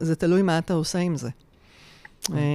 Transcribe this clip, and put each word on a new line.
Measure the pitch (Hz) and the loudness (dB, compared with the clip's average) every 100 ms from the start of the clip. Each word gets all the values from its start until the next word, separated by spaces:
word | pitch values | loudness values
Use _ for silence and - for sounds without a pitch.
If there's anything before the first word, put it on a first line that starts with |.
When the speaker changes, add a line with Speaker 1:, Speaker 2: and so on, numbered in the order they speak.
Speaker 1:
זה | 160 | -2
תלוי | 160 170 185 | 0 2 4
מה | 185 165 | 4 0
אתה | - | 0
עושה | 170 160 180 | -2 0 -2
עם | 180 143 | -2 -2
זה. | 123 - _ _ _ - - - - - - | -6 -10 _ _ _ -20 -20 -20 -20 -10 -4
Speaker 2:
אה. | 151 147 | -2 0